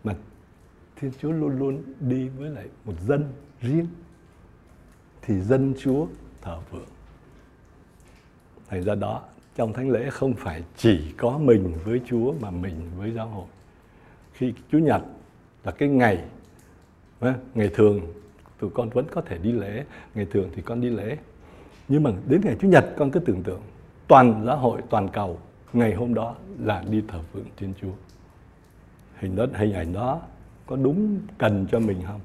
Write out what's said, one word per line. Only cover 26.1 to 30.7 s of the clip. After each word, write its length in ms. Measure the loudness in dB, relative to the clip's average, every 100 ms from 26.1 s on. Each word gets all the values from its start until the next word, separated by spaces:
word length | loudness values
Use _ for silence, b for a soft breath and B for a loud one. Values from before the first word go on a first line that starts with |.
đó 220 | -2 -4 -10 -16 -6
là 260 | -4 -4 -2
đi 140 | -2 -2
thờ 120 | -10 -12
phượng 140 | -14 -14 -12
Thiên 160 | -12 -10
Chúa. 120 | -12 -12 -18 -20 -20 -20 -20 -20 -20 -20 -20 -20 -20 -10
Hình 200 | -6 -2
đó, 100 | -2
hình 180 | 0 0
ảnh 200 | 0 -4
đó 280 | -4 -4 -4 -8 -20 -20 -20
có 100 | -8